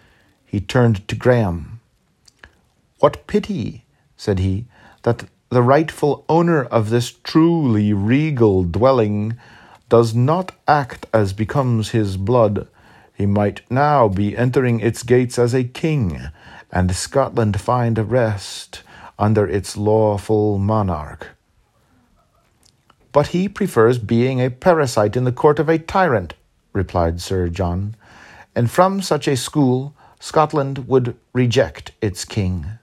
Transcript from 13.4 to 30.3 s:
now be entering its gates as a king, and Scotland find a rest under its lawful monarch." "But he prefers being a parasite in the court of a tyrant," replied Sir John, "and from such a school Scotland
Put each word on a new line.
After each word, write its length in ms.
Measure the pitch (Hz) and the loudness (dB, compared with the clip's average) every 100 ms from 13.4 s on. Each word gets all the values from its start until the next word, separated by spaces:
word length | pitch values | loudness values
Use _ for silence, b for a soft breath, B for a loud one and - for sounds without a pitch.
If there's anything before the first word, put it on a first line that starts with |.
| 104 - - | 0 -4 -4
now 380 | 127 147 147 113 | 0 2 4 2
be 300 | 95 104 107 | 2 -2 0
entering 420 | 123 127 127 117 | 0 2 2 0
its 240 | 107 110 | 0 -4
gates 340 | 117 123 123 - | 2 2 2 0
as 160 | 123 | 0
a 100 | 131 | 0
king, 680 | 127 - 165 151 98 71 65 B B B B | -4 -4 -2 -2 -2 -4 -10 B B B B
and 240 | 92 92 90 | -2 0 -2
Scotland 640 | - 139 131 - 110 101 | -2 -2 0 0 0 -2
find 380 | - 123 117 110 | -2 0 0 0
a 60 | |
rest 800 | 107 127 110 101 - - - - B B B - | 0 0 0 -2 -8 -14 -16 -20 B B B -2
under 280 | 104 107 98 | 2 2 2
its 300 | 98 92 - | -2 -6 -4
lawful 800 | 104 107 110 101 - 110 107 101 | 0 2 2 0 0 0 0 0
monarch." 680 | 101 110 98 80 76 73 - - _ _ _ _ _ _ _ _ _ _ _ _ _ _ _ _ _ | 0 0 0 -4 -8 -16 -20 -20 _ _ _ _ _ _ _ _ _ _ _ _ _ _ _ _ _
"But 160 | - 147 | 0 0
he 200 | 175 196 | 0 -4
prefers 520 | - 190 - 113 123 | -4 -2 2 4 2
being 420 | 104 117 127 131 | 0 0 0 0
a 80 | 127 | -2
parasite 640 | 123 190 165 139 113 104 127 | 0 2 2 2 2 0 0
in 80 | |
the 80 | 127 | -2
court 280 | 120 151 147 | 2 2 4
of 100 | 151 | 2
a 80 | 165 | -2
tyrant," 560 | 160 190 180 117 87 - _ _ _ | 0 0 2 0 -2 -12 _ _ _
replied 480 | 98 90 92 85 85 | -6 -4 0 -2 -2
Sir 260 | - 95 87 | -4 -4 -2
John, 480 | 85 90 90 101 110 B B B B B - | -2 -4 -4 -6 -10 B B B B B -4
"and 160 | 117 | 0
from 300 | - 185 196 | 2 2 0
such 260 | 185 151 - | -2 -2 -2
a 100 | 131 | -4
school 560 | - 151 135 127 139 b b b | -2 0 2 0 -4 b b b
Scotland 680 | - | -4